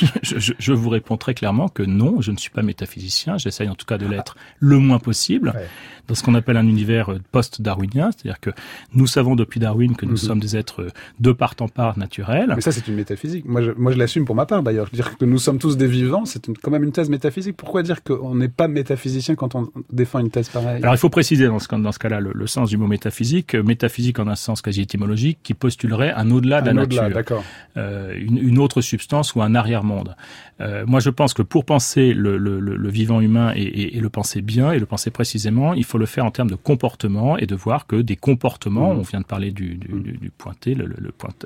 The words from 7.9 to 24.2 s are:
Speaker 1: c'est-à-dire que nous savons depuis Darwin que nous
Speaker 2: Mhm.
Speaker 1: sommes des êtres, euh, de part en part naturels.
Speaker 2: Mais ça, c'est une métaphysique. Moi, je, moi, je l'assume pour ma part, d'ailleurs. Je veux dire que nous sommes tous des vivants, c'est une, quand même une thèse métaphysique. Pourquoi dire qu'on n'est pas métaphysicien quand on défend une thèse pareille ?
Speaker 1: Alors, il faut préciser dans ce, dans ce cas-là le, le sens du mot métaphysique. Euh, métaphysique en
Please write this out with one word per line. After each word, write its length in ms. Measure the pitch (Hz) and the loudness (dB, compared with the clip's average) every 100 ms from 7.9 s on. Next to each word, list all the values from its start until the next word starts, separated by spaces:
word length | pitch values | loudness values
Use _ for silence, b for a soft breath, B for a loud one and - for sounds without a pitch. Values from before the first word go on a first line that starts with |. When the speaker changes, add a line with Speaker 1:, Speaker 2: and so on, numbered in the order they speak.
| 123 190 | 0 0
Speaker 1:
c'est-à-dire 280 | - 107 95 | -2 -8 -6
que 120 | - - B B B | -8 -8 B B B
nous 140 | 127 131 | 2 4
savons 280 | 139 127 127 | 4 2 2
depuis 240 | 110 113 | 0 0
Darwin 360 | 110 110 123 117 | 0 2 2 2
que 100 | - | -2
nous 60 | |
Speaker 2:
Mhm. 60 | 110 | -2
Speaker 1:
sommes 220 | 107 107 | 0 -2
des 160 | 104 110 | -2 -4
êtres, 280 | 107 - | -6 -8
euh, 60 | 90 B B - | -12 B B 2
de 120 | 123 | 2
part 240 | 123 120 - | 4 0 -2
en 60 | 117 | -6
part 300 | - 117 104 | -2 -2 -2
naturels. 560 | 95 - 98 127 247 123 | -6 -8 -2 0 2 0
Speaker 2:
Mais 60 | |
ça, 100 | 165 | 0
c'est 160 | 120 110 | -2 -4
une 80 | 104 | -6
métaphysique. 500 | 104 104 151 175 143 | -4 -6 -6 -8 -4
Moi, 160 | 120 | 0
je, 80 | 117 | 0
moi, 200 | 117 123 | 0 0
je 60 | 127 | 2
l'assume 280 | 120 165 127 | 0 0 0
pour 100 | 113 | 0
ma 100 | 143 | 0
part, 160 | 208 | 0
d'ailleurs. 240 | 131 110 104 | 0 0 -2
Je 60 | |
veux 40 | 117 | -4
dire 160 | 117 - | -6 0
que 80 | 123 | 2
nous 140 | 127 | 2
sommes 180 | 127 135 | 2 0
tous 180 | 160 135 | 0 2
des 100 | 131 | 2
vivants, 380 | 123 123 180 226 | 2 0 0 -4
c'est 220 | 120 - | -8 -10
une, 80 | 110 | -8
quand 120 | - | -2
même 120 | 151 | 0
une 80 | 147 | 0
thèse 180 | 143 156 | 0 0
métaphysique. 480 | 147 147 196 190 180 | 0 -2 -4 -8 -10
Pourquoi 240 | - 190 | -4 -4
dire 220 | 170 165 | -2 -4
qu'on 320 | - 131 131 127 | -2 -4 -2 -2
n'est 140 | 127 | -2
pas 180 | 123 165 | 0 0
métaphysicien 640 | 147 131 131 131 131 127 156 | 0 -2 -2 -2 -4 -2 -2
quand 200 | 127 127 | -2 -4
on 160 | 117 - - | -6 -8 -8
défend 280 | 123 123 135 | 0 0 2
une 100 | 117 | 0
thèse 200 | 120 117 | 0 -2
pareille ? 340 | 123 120 120 | -4 -4 0
Speaker 1:
Alors, 100 | 123 | 4
il 40 | 123 | 6
faut 100 | 175 | 4
préciser 380 | - 151 151 131 | 4 4 6 4
dans 100 | 110 | 4
ce, 80 | - 110 | -2 -2
dans 160 | 107 | -2
ce 80 | 107 | -2
cas-là 200 | 113 107 | -4 -2
le, 120 | 98 101 | -4 -4
le 120 | 104 | -6
sens 220 | - 117 | 0 0
du 80 | 104 | 2
mot 80 | 104 | 2
métaphysique. 680 | 104 107 - 113 170 175 113 | 0 -2 -2 0 0 0 0
Euh, 80 | |
métaphysique 560 | 107 117 120 - 123 | 2 2 0 0 -2
en 80 | 120 | 0